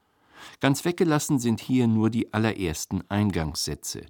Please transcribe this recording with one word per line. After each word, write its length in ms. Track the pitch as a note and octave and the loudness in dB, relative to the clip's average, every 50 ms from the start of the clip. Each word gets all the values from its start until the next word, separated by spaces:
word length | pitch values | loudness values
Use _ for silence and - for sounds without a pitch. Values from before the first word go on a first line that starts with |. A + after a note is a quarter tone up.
| _ _ _ _ _ _ _ - - - - - | _ _ _ _ _ _ _ -20 -20 -20 -8 -2
Ganz 240 | - C3+ C#3+ - - | 0 0 0 2 0
weggelassen 560 | E3+ F3 - F#3+ E3 D3+ D3+ - - D#3 B2+ | -2 0 2 2 2 2 2 2 0 0 0
sind 200 | A#2+ A#2+ A2+ G#2+ | 2 0 0 0
hier 280 | - - B2+ B2+ B2 A#2 | 0 0 2 2 4 4
nur 200 | A2 A2 G#2+ A2+ | 4 4 2 2
die 240 | A#2 A2+ - - - | 2 0 -2 -2 -2
allerersten 680 | G#2+ A2 A2 - - F#2+ E2 D#2 - - - G2 F#2 - - | 0 0 0 0 0 -2 -4 -4 -4 -6 -6 -6 -6 -4 -2
Eingangssätze 920 | G2+ G2+ G#2 G2+ F2 F2 D#2+ D2+ - - - - D2 - - - - - - - | 0 2 2 2 0 0 -2 -2 -4 -4 -6 -6 -6 -8 -8 -10 -10 -10 -12 -12